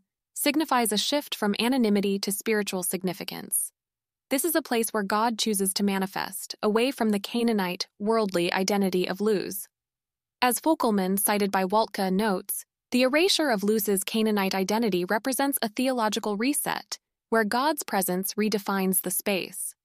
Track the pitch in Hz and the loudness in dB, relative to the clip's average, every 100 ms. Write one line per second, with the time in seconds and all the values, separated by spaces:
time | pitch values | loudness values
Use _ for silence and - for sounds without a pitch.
0 | _ _ _ - 294 285 320 254 233 208 | _ _ _ -2 0 0 2 2 2 0
1 | - 294 - - 208 202 226 262 220 208 | 0 -2 -2 -2 -2 0 2 2 4 4
2 | 196 196 202 196 - 214 202 190 175 185 | 2 0 -2 -4 -2 0 0 -4 -4 -4
3 | 185 165 175 165 - - - - _ _ | -4 -6 -8 -10 -6 -4 -4 -10 _ _
4 | _ _ _ 269 349 320 277 240 226 220 | _ _ _ -2 0 -2 0 -2 0 -2
5 | 196 214 233 220 - 202 196 - 202 196 | 0 0 0 0 0 0 0 0 0 0
6 | 190 - - - - - 214 214 247 - | -2 -4 -8 -8 -14 -4 0 2 0 0
7 | 226 202 196 240 233 214 185 180 - _ | 0 0 -2 0 0 0 -2 -4 -8 _
8 | 202 226 214 180 170 - 190 202 190 185 | 0 2 2 0 2 2 2 2 2 2
9 | 180 190 214 196 - 196 - _ _ _ | -2 -2 0 0 -2 -8 -14 _ _ _
10 | _ _ _ _ 247 233 311 320 254 208 | _ _ _ _ 0 2 0 2 2 2
11 | 185 196 - 208 202 196 190 208 226 - | 0 0 0 0 0 0 2 2 0 -2
12 | 190 185 220 196 - - - _ _ 247 | 0 0 2 -2 -4 -10 -10 _ _ 2
13 | 254 294 381 - 302 220 202 220 214 196 | 4 4 4 2 2 2 2 2 2 0
14 | - 226 220 208 190 190 190 214 233 180 | 0 0 2 2 0 0 0 0 2 0
15 | 180 202 269 262 277 277 220 - 254 254 | 0 -2 -2 0 0 0 -4 0 0 0
16 | 214 220 214 202 247 285 - - - - | 0 -2 -2 -2 0 -2 -2 -6 -6 -14
17 | _ _ _ 226 214 240 285 320 - 208 | _ _ _ 0 2 2 0 -2 -2 -2
18 | 185 180 196 - 214 208 202 196 190 185 | 0 -2 -4 -2 0 0 -2 0 2 0
19 | 185 - - 190 - - - - | -2 -4 -2 -4 -4 -10 -12 -12